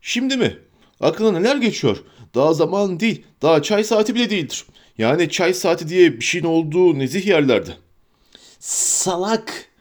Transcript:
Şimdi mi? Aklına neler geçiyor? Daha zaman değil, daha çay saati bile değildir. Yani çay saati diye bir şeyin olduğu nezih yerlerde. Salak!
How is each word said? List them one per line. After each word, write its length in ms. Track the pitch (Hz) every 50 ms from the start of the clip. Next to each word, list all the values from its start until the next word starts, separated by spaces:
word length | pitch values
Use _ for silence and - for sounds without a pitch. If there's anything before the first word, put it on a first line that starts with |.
Şimdi 360 | _ - - 233 240 269 269
mi? 200 | 254 226 120 87 - - _ _ _ _ _ _ _
Aklına 400 | - 147 165 - 214 220 202 165
neler 160 | 180 226 277
geçiyor? 420 | 285 240 226 190 - - 135 101 - - - _ _ 120 - _
Daha 180 | 117 135 156 156
zaman 460 | 147 165 160 175 196 208 196 180 165
değil, 260 | 202 226 190 - - _ _ _
daha 200 | - 151 165 156
çay 220 | 151 - 214 202 214
saati 320 | 220 226 214 214 214 247
bile 140 | 226 240 226
değildir. 360 | 202 196 160 123 - - - _ - _ _ _ _
Yani 320 | _ 110 113 135 165 175 156
çay 240 | - - 185 165 185
saati 340 | 180 - 190 165 175 170
diye 260 | 156 160 185 180 165 131
bir 120 | 113 -
şeyin 200 | - - 175 156
olduğu 540 | 170 165 165 165 156 147 180 185 180 160 139
nezih 260 | 135 127 123 196 185
yerlerde. 460 | 208 190 160 147 135 123 104 90 - 82 - _ _ _ _ _ _ _ _ _ _ _ - _ - _ _
Salak! 1040 | - - - - - - - - - 190 185 175 185 202 226 226 220 - - - - _ _ _